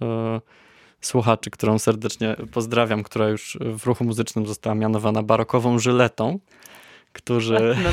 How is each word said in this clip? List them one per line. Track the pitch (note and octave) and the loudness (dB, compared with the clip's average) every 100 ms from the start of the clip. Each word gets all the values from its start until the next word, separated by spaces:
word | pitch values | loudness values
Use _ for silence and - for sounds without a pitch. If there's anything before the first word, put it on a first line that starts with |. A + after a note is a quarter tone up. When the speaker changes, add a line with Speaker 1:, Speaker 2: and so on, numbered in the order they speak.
Speaker 1:
e, | A#2+ A2+ A2+ A2+ - _ - _ - _ | -6 -4 -4 -4 -8 _ -20 _ -20 _
słuchaczy, | - B2+ A#2 A2 - | -2 2 4 2 0
którą | - A2 A2 | -4 0 2
serdecznie | - A2 G#2+ - A2 G#2+ A2+ | 2 0 -2 -4 -4 -4 -6
pozdrawiam, | B2 A2+ A#2 A2+ G#2+ | -6 -2 0 0 0
która | G2+ A2+ G#2+ | -4 -2 0
już | G#2+ - - A#2+ A2 | -2 -6 -8 -8 -4
w | B2 | -2
ruchu | A#2 | 0
muzycznym | A#2+ A2+ A2 A2+ G#2+ | 0 -2 -2 -2 -4
została | G#2 A#2 | -4 -4
mianowana | G#2+ G#2+ A2 G#2+ G#2+ | 0 0 0 0 0
barokową | G#2+ A2+ A2 B2+ B2 A#2+ | 2 2 2 0 2 2
żyletą, | A#2+ B2 A#2+ - A2+ F#3+ - - - - - - _ | 2 4 2 2 -2 -4 -10 -20 -20 -20 -20 -20 _
którzy | - - A#2+ A2+ | -16 -2 0 2
Speaker 2:
Ładna | A2 A2+ B2+ F3 | 2 2 2 2